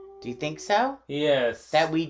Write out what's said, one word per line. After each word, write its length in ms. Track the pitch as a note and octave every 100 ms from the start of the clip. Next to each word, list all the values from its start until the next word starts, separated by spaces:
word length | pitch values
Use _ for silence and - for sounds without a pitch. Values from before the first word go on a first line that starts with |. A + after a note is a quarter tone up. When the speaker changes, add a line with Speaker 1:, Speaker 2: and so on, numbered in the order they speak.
| - -
Speaker 1:
Do 60 | A#2+
you 60 |
think 260 | B2+ D3+ D#3
so? 380 | - G#3 C4 C#4 -
Speaker 2:
Yes. 600 | C#3+ D3 C3+ A#2+ A2+ -
Speaker 1:
That 200 | D3+ D#3+
we, 160 | D#3+